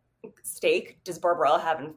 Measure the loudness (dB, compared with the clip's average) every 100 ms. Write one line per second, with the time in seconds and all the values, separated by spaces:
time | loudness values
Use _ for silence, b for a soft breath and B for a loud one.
0 | _ _ -20 _ -16 -2 0 0 -2 -14
1 | -12 -2 0 2 4 2 0 -4 -6